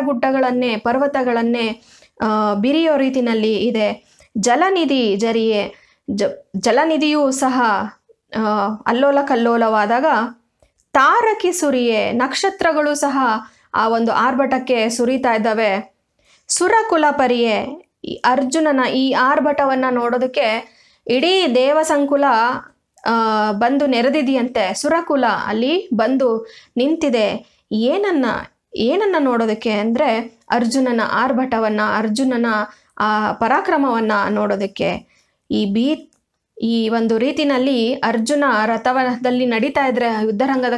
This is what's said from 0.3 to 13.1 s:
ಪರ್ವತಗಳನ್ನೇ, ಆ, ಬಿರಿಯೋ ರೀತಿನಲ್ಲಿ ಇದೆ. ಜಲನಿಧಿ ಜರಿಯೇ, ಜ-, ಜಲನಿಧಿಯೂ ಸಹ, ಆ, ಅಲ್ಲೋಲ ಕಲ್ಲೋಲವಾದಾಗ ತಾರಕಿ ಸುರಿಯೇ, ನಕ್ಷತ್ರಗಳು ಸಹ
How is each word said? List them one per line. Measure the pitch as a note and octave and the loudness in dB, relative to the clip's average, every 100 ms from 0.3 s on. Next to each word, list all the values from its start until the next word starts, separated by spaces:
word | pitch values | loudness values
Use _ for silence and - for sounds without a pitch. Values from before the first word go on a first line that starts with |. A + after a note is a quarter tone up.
| C4 B3+ B3 B3 G#3+ | 0 0 0 -2 -2
ಪರ್ವತಗಳನ್ನೇ, | A#3 B3+ C#4+ C#4+ B3 A#3 A#3 A#3+ A3+ A3 - - - _ | -2 0 0 -2 -2 0 0 0 -2 -6 -14 -20 -20 _
ಆ, | A3 G#3+ G#3+ | -2 0 0
ಬಿರಿಯೋ | G3+ A#3 D4+ E4 C#4+ | 0 0 2 2 2
ರೀತಿನಲ್ಲಿ | C4+ C4 A#3 A3+ G#3+ G#3+ | 0 0 0 0 0 0
ಇದೆ. | A#3+ A3 G#3 G#3 _ _ - A3 | 0 0 -2 -4 _ _ -10 -4
ಜಲನಿಧಿ | G#3+ B3+ F#4 F#4+ D4+ C4+ A3+ G3 | 0 2 2 2 2 2 2 0
ಜರಿಯೇ, | A3+ A3+ A3+ G#3+ G3 - _ _ - | 0 0 0 0 -4 -8 _ _ -8
ಜ-, | G3+ G3+ C#5+ - F#3+ | -2 -2 -4 -10 -4
ಜಲನಿಧಿಯೂ | A#3 B3 D#4+ D#4 D4+ D4+ C#4 | 0 2 2 2 0 2 0
ಸಹ, | C4 C4 B3+ A#3 G3 G#3 - _ _ _ - | 0 0 0 0 0 -4 -12 _ _ _ -4
ಆ, | A3 G#3+ G3+ G#3+ - | -2 -2 -2 -4 -2
ಅಲ್ಲೋಲ | A#3+ C#4+ C#4 | 0 2 2
ಕಲ್ಲೋಲವಾದಾಗ | C#4 B3 A#3 A#3 A3+ A3 G#3 A#3+ D#4 A#3 A#3 - _ _ _ _ _ | 0 0 2 2 2 2 0 0 2 0 -2 -8 _ _ _ _ _
ತಾರಕಿ | C4 C#4 G#4 A4 A4 F4+ | 2 4 4 2 0 -2
ಸುರಿಯೇ, | F4 D4 B3+ A#3+ A3 G3+ | 0 0 0 0 0 0
ನಕ್ಷತ್ರಗಳು | A#3 C4+ - G4 F#4+ E4 D#4 D4 | -2 -2 -2 -4 0 0 2 0
ಸಹ | D4 C#4+ | 0 0